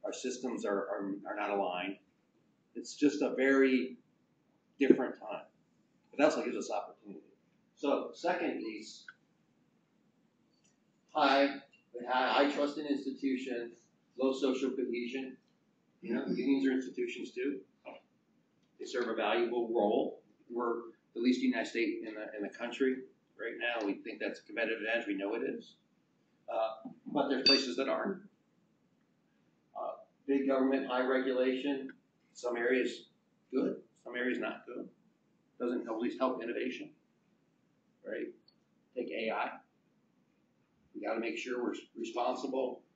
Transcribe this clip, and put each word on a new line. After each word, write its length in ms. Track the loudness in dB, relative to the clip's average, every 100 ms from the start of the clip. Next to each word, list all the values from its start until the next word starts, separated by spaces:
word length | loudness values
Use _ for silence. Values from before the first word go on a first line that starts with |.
| -8
Our 80 |
systems 500 | -6 -6 -4 -6 -4
are, 140 | 0 -2
are, 380 | -2 -4 -4 -6 -8
are 80 | -6
not 140 | -2
aligned. 460 | 0 0 -2 -6 -8 _ _ _ _ _ _ _ -14
It's 180 | -12
just 300 | 0 2 2
a 100 | -2
very 640 | 2 4 8 8 6 2 -6 _ _ _ _ _ _ _ _
different 400 | 6 6 4 -6
time. 240 | -10 -10 -10 _ _ _ _ _ _
But 100 | 4
that 60 | 4
also 160 | 6
gives 140 | -2 -4
us 160 | -2
opportunity. 540 | -4 -4 -14 -16 -16 -18 _ _ _ _ _
So 360 | 2 2 0
second 460 | -4 -2 0 0 -2
piece, 440 | -6 -8 -12 -16 -20 -20 _ _ _ _ _ _ _ _ _ _ _ _ _ _ _ _ _ _ _
high, 420 | 4 6 6 4 2 -14 _ _ -10 -2
high, 180 | 2 4
high 220 | 4 4
trust 260 | 4 0 0
in 80 | -2
institutions, 880 | -2 -2 -2 0 0 -2 -4 -6 -12 _ _ _ 0
low 140 | 0
social 380 | 2 2 2 0
cohesion. 680 | 0 -2 -2 -4 -6 -8 -12 _ _ _ _ _ _
You 140 | -4 -4
know, 80 | -2
unions 380 | 0 2 4 4
are 60 |
institutions 600 | 2 -2 -4 -4 -4 -8
too. 280 | -4 -4 -4 -10 _ -18 -18 _ _ _ _ _ _ _ _
They 60 | -8
serve 240 | -4 -2
a 60 | 0
valuable 540 | 2 2 2 0 0 4
role. 460 | 4 4 2 -4 _ _ _
We're 260 | -2 -2 -2 -6 -18 _
the 60 | 0
least 220 | 4 4
unionized 300 | 4 2 0
state 280 | 0 0 -2 -8
in 60 |
the, 240 | -8 -10 -6
in 60 |
the 140 | -8 -6
country 380 | -8 2 2 2 -6 _ _ -10
right 200 | -8 -4
now. 260 | -2 0 -2
We 100 | -2
think 260 | -6 -6
that's 180 | -6 -6
a 40 |
competitive 360 | -8 -4 -2 -2
advantage. 280 | 0 -2 0
We 80 | -2
know 200 | 0 -2
it 60 |
is. 320 | -2 -4 -10 -20 _ _ _ _ _ _ -6
Uh, 420 | -2 -2 -4 -14 -14 -4
but 200 | 0 0
there's 180 | 2 6
places 300 | 4 4 -2
that 140 | 0
aren't. 320 | 0 -2 -4 -10 _ _ _ _ _ _ _ _ _ _ _ _ _ _ -8
Uh, 140 | -8 -8 -16 _ 0
big 220 | 2 4
government, 400 | 4 4 2 0
high 180 | 0 2
regulation. 840 | 2 2 2 2 2 0 -2 -6 -14 _ _ _
Some 240 | -8 -4 0
areas 540 | 4 4 2 -4 -14 _ _ _ _
good, 220 | 0 0 -2 -12 _ -10
some 100 | -4
areas 240 | -2 0
not 220 | -4 -6 -10
good. 220 | -10 -12 _ _ _ _ _ _ _
Doesn't 300 | -2 -2 -4
at 80 | -2
least 200 | -2 2
help 220 | 0 0
innovation, 480 | -4 -4 -4 -6 -12 -16 _ _ _ _ _ _ _ _ _ _ -8
right? 220 | -6 -6 -10 _ _ _ _ _ -6
Take 160 | -4
A 200 | -2 -2
I. 180 | -2 -2 -6 _ _ _ _ _ _ _ _ _ _ _ _ _ -10
We 60 | -4
gotta 140 | -2
make 180 | -4 -6
sure 240 | -4 -2
we're 120 | -2 -4 -12 -10
responsible. 840 | -6 -2 -2 -2 -4 -2 -2 -4 _